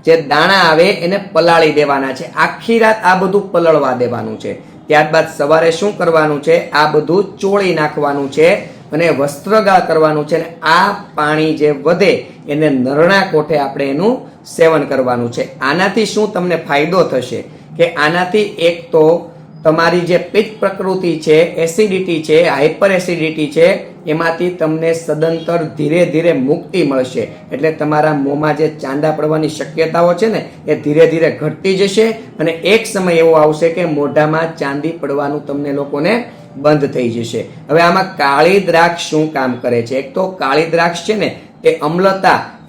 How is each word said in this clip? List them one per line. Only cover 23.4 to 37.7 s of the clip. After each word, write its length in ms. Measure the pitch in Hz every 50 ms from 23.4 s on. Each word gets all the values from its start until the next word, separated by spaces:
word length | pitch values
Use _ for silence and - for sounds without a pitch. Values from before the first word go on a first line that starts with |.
| 151 139 -
છે, 100 | 160 165 180 196 180 - - - - -
એમાંથી 500 | 160 151 165 170 165 160 - 180 180 175 -
તમને 300 | 165 160 156 160 165 165 165
સદંતર 680 | 160 - 156 151 151 160 165 165 165 - - 170 165 156 - -
ધીરે 240 | - 147 147 156 175 175 147
ધીરે 200 | 147 156 165 170 156 139 127
મુક્તિ 380 | 139 156 165 - - - 185 160 139
મળશે. 360 | 135 131 127 - - 135 - - - - - -
એટલે 180 | 156 135 147 160 156 -
તમારા 340 | 151 151 151 151 151 156 151 143 135
મોંમાં 320 | 139 143 147 156 151 147 143
જે 80 | 156 151 151 -
ચાંદા 300 | 143 131 135 147 151 156
પડવાની 400 | 151 151 151 151 156 156 156 143 -
શક્યતાઓ 580 | - 143 - - 160 160 160 160 170 170 175 175
છે 140 | 175 220 226 202
ને, 60 | 151 - - - - -
એ 80 | 156 151 - -
ધીરે 200 | 147 147 156 165 156
ધીરે 180 | 156 165 165 - - -
ઘટતી 360 | 151 151 151 - - 190 190
જશે 300 | 180 196 190 196 220 220 226 220 - - - - -
અને 140 | 156 165 160 - -
એક 180 | 175 208 226 -
સમય 320 | - - 196 185 180 170 165
એવો 120 | 165 165 160
આવશે 320 | 156 151 151 151 - 170 165 165
કે 80 | 185 175 165 151
મોઢામાં 600 | 143 143 139 - 156 151 156 156 160 165 156 160 -
ચાંદી 360 | 151 139 139 147 147 160 165 -
પડવાનું 440 | 151 139 143 143 143 143 151 147 143
તમને 300 | - 139 143 143 143 139 143
લોકોને 320 | 143 139 147 143 156 185 226 240 240 - - - - - -
બંધ 320 | 135 143 151 151 147 139 127 -
થઈ 160 | 135 123 117
જશે. 340 | 113 120 113 - - 113 - - - - -
હવે 120 | -